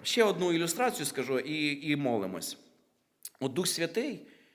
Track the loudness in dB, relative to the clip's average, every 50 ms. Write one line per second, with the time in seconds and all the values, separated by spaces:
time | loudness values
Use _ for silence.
0 | -4 0 4 4 4 4 4 2 2 2 4 2 2 0 0 2 0 0 0 0
1 | -4 -4 -2 -2 -2 0 0 0 0 -2 -2 0 0 0 0 -2 0 0 0 2
2 | 2 2 2 2 0 -2 -4 -6 -8 -8 -10 -12 -16 -20 _ _ _ _ _ _
3 | _ _ _ _ -18 -18 -8 _ -4 -2 0 0 0 0 0 -2 -2 -2 0 -2
4 | -2 -2 -4 -8 -12 -16 -20 -20 -20 _